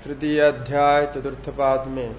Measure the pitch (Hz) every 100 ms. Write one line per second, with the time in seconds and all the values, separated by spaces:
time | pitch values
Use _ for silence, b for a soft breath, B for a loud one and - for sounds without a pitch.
0 | - 143 151 151 147 135 123 143 143 147
1 | 147 139 139 131 - 139 135 135 135 131
2 | 117